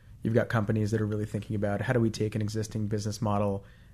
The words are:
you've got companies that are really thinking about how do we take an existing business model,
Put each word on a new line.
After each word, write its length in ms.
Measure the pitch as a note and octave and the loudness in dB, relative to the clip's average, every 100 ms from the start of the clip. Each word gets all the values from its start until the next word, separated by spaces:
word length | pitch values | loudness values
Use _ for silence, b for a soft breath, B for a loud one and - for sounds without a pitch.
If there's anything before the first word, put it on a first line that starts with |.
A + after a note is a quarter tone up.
| B B | B B
you've 140 | - A2+ | 0 2
got 120 | G#2+ | 4
companies 440 | A#2+ G#2 A2 G#2 | 2 2 2 2
that 100 | A2 | 2
are 60 | G#2+ | 0
really 180 | G#2+ G#2+ | -2 -4
thinking 300 | G#2+ - G#2+ | -6 -4 -2
about 260 | G#2 G2+ | 0 0
how 100 | G#2+ | 2
do 80 | B2 | 2
we 120 | A2+ | 2
take 240 | A2 G#2+ A2 | 2 -2 0
an 60 | |
existing 460 | G#2+ G#2+ G#2+ A2 G#2 | -2 -2 -4 -4 -2
business 340 | G#2+ G#2+ G2+ | -2 -2 -2
model, 440 | A2 G2+ G#2 G2 - B B | 0 2 0 -2 -6 B B